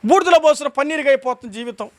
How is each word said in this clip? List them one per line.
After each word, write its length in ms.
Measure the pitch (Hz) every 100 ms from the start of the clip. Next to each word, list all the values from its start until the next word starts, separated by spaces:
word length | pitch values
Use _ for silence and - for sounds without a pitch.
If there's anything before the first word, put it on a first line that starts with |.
| 214
బూడిదలో 340 | 370 359 339
పోసిన 280 | 311 302 285
పన్నీరుగా 400 | - 285 311 285
అయిపోతుంది 460 | 269 262 247 247
జీవితం. 360 | 202 240 233 220